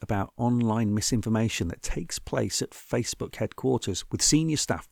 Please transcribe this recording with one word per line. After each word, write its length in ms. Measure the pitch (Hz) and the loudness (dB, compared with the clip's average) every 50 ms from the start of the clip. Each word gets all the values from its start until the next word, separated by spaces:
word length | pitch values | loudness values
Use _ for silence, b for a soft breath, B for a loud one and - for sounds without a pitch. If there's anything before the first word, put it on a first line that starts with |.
| - | -4
about 320 | - 110 98 98 - - | -2 0 0 0 -2 -2
online 560 | - 120 120 120 120 120 113 110 117 113 104 104 | -2 0 2 2 4 2 2 2 2 2 2 2
misinformation 760 | 107 104 - 131 113 98 113 110 110 113 113 - - - 85 | 2 0 2 0 0 0 2 2 2 2 2 0 -2 -2 -4
that 120 | - - | -4 -6
takes 380 | - - - - 170 - - - | -4 -4 -2 -2 -4 -6 -8 -10
place 420 | - - - 131 113 101 - - | -8 -4 -2 -2 0 0 -2 -2
at 120 | - - - | -4 -4 -8
Facebook 640 | - - - - 123 120 - - - 123 127 - | -14 -8 -2 -2 0 0 -2 -4 -6 -8 -8 -6
headquarters 680 | - 113 104 - - - 131 131 120 - - 95 - - - - | -4 -4 -4 -4 -2 0 0 0 0 0 -2 -4 -4 -4 -4 -2
with 80 | - | 0
senior 380 | - - - 151 160 160 151 - | 2 4 4 4 4 4 0 0
staff 280 | - - 113 82 - - | 0 0 -2 -4 -6 -12